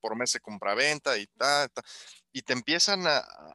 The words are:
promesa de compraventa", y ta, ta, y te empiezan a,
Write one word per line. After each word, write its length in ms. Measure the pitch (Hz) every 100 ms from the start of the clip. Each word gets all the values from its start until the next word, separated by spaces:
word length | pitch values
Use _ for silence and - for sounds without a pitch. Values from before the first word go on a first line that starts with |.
promesa 380 | 110 110 123 120
de 40 |
compraventa", 760 | - 104 98 104 143 151 - 117
y 80 | 101
ta, 400 | - 131 143 139
ta, 140 | - - - - - _
y 100 | 131
te 100 | -
empiezan 540 | 127 120 165 - 202 175
a, 180 | 143 - - 76